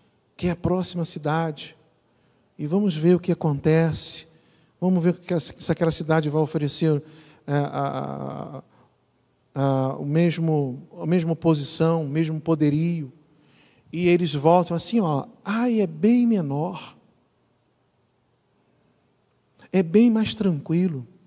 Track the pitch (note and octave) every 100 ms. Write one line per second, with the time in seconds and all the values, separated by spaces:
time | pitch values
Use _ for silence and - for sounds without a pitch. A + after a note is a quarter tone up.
0 | _ _ _ - F3 E3+ E3+ F3+ F3+ F3
1 | D#3+ D#3+ D3 D#3+ E3 D3 - - _ _
2 | _ _ _ _ _ - D3 F#3+ G#3 D#3
3 | E3+ F3 F3+ E3+ D#3+ C#3 D#3 D#3+ E3 D3+
4 | - - - _ _ _ _ _ F3+ F#3
5 | F3 F3 - F3 - - - D#3+ E3 -
6 | D#3 D#3+ D3 D3+ D3 D#3+ C#3+ - D#3+ D3
7 | - - - _ - C#3+ C#3+ C#3 C#3 C3+
8 | C#3+ C#3 C#3 C#3+ - C#3 - _ _ _
9 | _ _ _ _ _ C#3 C#3 C3+ C3 C#3+
10 | C#3+ D#3 E3+ E3+ E3 D3+ C3+ C3 - F3
11 | E3 F3+ E3 E3 E3 D3+ C3+ - E3 E3
12 | C#3+ D3+ D#3+ D#3 D#3+ D#3 D3+ D3 E3+ E3
13 | C3 - _ _ _ _ _ _ _ E3
14 | F3 F3 E3+ C#3+ D3+ F3+ F3 E3+ - A#3
15 | F3 C#3 - - - A3 B3 A3+ F#3 D#3
16 | G#3 B3 A#3+ G#3 C#3+ C#3+ F3 F#3 - -
17 | _ _ _ _ _ _ _ _ _ _
18 | _ _ _ _ _ _ _ _ _ _
19 | _ _ _ _ _ _ - F#3+ E3 G3+
20 | A#3+ A3 G#3+ - G3+ D3+ - E3 F#3 C#3
21 | A#2 _